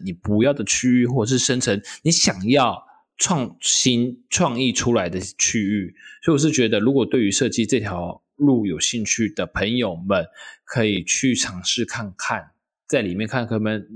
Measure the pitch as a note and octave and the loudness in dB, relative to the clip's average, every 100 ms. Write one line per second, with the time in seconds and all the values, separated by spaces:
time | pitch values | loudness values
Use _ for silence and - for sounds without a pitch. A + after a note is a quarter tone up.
0 | F#2+ E2+ - G#2 A#2+ C#3+ G#2 - B2+ B2 | -8 -8 -2 2 2 0 -2 -2 2 2
1 | A#2+ C3 G#2+ B2+ - B2+ B2 G2+ - - | 2 0 0 0 0 0 0 -2 -4 -6
2 | D#3 E3+ - F#2 G2 C#3 A#2+ - - _ | -2 2 0 0 2 4 2 0 -10 _
3 | _ - - E3+ A#2+ - - - C3 A#2+ | _ -4 -2 0 -4 -6 -2 0 2 2
4 | B2 A#2+ _ - C#3 A#2+ C3 A2+ C3+ A#2 | 0 -4 _ 0 0 0 0 0 2 2
5 | F2+ F#2 F2 - - A#2 G2 G#2 F2 - | 0 -4 -8 -4 -2 0 0 0 -4 -10
6 | - - - D3 D#3 C#3+ A2+ G#2+ A2 C3+ | -20 -4 2 4 4 2 2 4 4 2
7 | A2 C3 G#2 G2 B2 - A2 B2+ G#2 F2+ | 2 2 2 2 0 0 0 0 0 -4
8 | F2 - _ - C#3+ B2 G#2 - - A#2+ | -6 -10 _ 0 4 4 2 -2 -2 -2
9 | G#2 - A2 - F#2 - G2+ B2 A2 E2+ | -2 0 0 -2 -6 -2 -2 0 -2 -4
10 | F#2 G2 E2 - - - - - A2 G2 | -2 0 -2 -10 -20 -20 -6 0 0 0
11 | E2 - C3+ A#2 - F2+ E2+ - A2+ - | -2 0 0 0 -2 -6 -4 -4 -4 -6
12 | G#2 F2+ - A2+ - _ _ _ - C#3+ | -10 -10 -6 -6 -8 _ _ _ -4 -2
13 | G#2 F#2 A2 C3 A2+ A2 G#2+ G#2+ - | 0 -2 -2 -2 -2 -2 -2 -4 -8